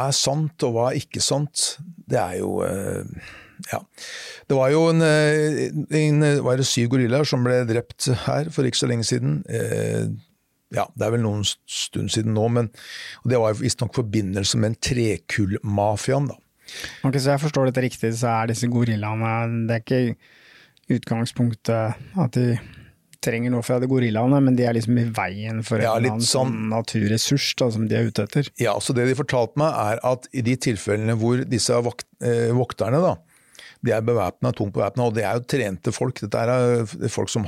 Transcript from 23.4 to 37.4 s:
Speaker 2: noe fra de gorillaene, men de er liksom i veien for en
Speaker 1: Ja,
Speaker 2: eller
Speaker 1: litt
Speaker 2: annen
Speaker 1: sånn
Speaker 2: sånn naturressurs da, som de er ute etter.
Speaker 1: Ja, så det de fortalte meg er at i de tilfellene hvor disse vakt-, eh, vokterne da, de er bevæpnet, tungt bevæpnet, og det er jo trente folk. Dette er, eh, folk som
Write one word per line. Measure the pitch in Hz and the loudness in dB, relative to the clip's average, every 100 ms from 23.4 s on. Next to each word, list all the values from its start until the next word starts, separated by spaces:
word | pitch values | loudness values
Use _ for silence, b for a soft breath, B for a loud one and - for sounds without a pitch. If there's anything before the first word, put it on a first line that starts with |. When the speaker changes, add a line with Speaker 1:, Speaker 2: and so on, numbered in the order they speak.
| 120 | -2
Speaker 2:
noe | 123 - | -2 0
fra | 127 | 0
de | 127 | 2
gorillaene, | 131 120 107 123 143 135 | 2 2 2 4 4 4
men | 123 | 4
de | |
er | 120 | 2
liksom | 117 110 120 | 2 2 2
i | 117 | 2
veien | 110 92 98 110 110 | -2 -4 -6 -6 -6
for | 110 113 | -2 0
en | |
Speaker 1:
Ja, | 113 | 2
Speaker 2:
eller | 113 120 | 2 0
Speaker 1:
litt | 110 | 0
Speaker 2:
annen | |
Speaker 1:
sånn | 117 135 131 113 | 0 0 0 -2
Speaker 2:
sånn | 110 | -2
naturressurs | 110 110 113 104 107 - 143 - - | -2 -2 -2 0 0 2 0 0 0
da, | 127 110 | -2 0
som | 110 | 0
de | 110 | 0
er | 113 | 0
ute | 107 | -2
etter. | 104 147 139 - | -2 -2 -4 -2
Speaker 1:
Ja, | 117 101 | -2 0
så | - 123 | -2 0
det | 123 | 0
de | 127 | 0
fortalte | 139 127 113 - | 0 0 0 0
meg | 156 117 | 0 2
er | 107 113 127 | 0 0 0
at | 127 - | -2 -4
i | 135 113 | -4 -2
de | 127 | 0
tilfellene | - 101 - 104 110 113 | 0 -2 -2 0 0 0
hvor | 113 123 123 | 2 0 0
disse | 123 - 120 | -2 2 2
vakt-, | 120 - - _ | 0 -6 -16 _
eh, | 120 117 117 123 | -2 2 2 2
vokterne | 123 - 101 135 | 0 -2 0 2
da, | 180 95 B B B B B B | 2 0 B B B B B B
de | 120 | 0
er | 107 | 0
bevæpnet, | 113 117 92 - 127 120 | 2 2 0 0 -2 0
tungt | 104 | -2
bevæpnet, | 123 101 127 | 0 0 0
og | 120 | 0
det | 110 101 | 0 -2
er | 117 | -2
jo | |
trente | 123 143 107 92 - | -2 -2 -2 -2 -4
folk. | - 127 - | -2 -4 -4
Dette | 104 113 | -4 -2
er, | 113 127 123 120 110 | 0 2 4 2 0
eh, | 113 120 | -4 -4
folk | - 98 | -2 -2
som | 117 | -2